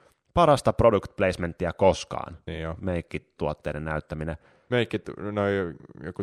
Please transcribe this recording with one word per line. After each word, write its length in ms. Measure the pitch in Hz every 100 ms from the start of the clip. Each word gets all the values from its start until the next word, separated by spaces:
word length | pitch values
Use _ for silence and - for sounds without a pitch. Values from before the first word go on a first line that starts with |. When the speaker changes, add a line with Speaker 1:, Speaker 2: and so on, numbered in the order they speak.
| _ _ _
Speaker 1:
parasta 380 | - 160 135 -
product 440 | - 117 101 - -
placementtia 560 | 95 90 87 - 85
koskaan. 640 | - 95 85 - - - 82 -
Speaker 2:
Niin 160 | 80
joo. 120 | 80 80
Speaker 1:
Meikkituotteiden 1040 | 95 87 - 78 - - 76 76 78 73
näyttäminen. 520 | 78 78 - 80 78 80 _ _ -
Speaker 2:
Meikki, 300 | 123 113 107 - - 104
no 100 | 104 101 98 87 73 - 50
joku 180 | 80 -